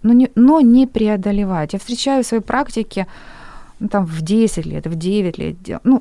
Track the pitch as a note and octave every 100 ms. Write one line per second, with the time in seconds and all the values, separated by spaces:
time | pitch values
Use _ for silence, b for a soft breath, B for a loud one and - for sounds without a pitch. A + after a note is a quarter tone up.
0 | A3 A#3+ B3+ - B3 D#4+ A#3+ B3 B3+ A3+
1 | G#3+ G#3 G3+ G3+ G3 F3 D3+ G3 - A#3+
2 | C#4 C4+ A#3+ A#3 G3 B3 C#4+ A3+ G#3+ -
3 | F#3 B B B B B B - G#3+ G3+
4 | E3+ D#3+ D#3+ A3 A3 - D#3+ D3+ D#3+ E3
5 | F3+ G#3 F3+ - D#3 E3 - - - C4